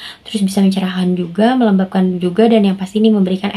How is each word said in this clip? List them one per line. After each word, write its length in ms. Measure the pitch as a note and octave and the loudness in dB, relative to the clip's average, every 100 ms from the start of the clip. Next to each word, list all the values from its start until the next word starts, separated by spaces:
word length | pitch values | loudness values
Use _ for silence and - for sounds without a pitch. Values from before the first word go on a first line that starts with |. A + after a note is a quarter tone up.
| - - | -20 -20
Terus 240 | - G#3+ F#3+ | -8 -4 -2
bisa 160 | G3+ | 2
mencerahkan 560 | F#3+ F#3+ F#3 F#3 F3+ F3+ | 2 2 -2 -2 -2 -2
juga, 400 | E3+ E3+ A3+ C4 | -4 0 0 2
melembabkan 640 | A3+ F#3+ F#3 F#3+ F#3 F3+ | 2 2 0 0 0 0
juga, 240 | F3+ F3+ A3+ | -2 2 2
dan 160 | A3+ | 2
yang 160 | G3+ F#3+ | 0 -2
pasti 240 | F#3+ G#3+ | -4 0
ini 80 | A3 | 2
memberikan 400 | G#3+ F#3 F#3 G3+ | 2 0 -2 -4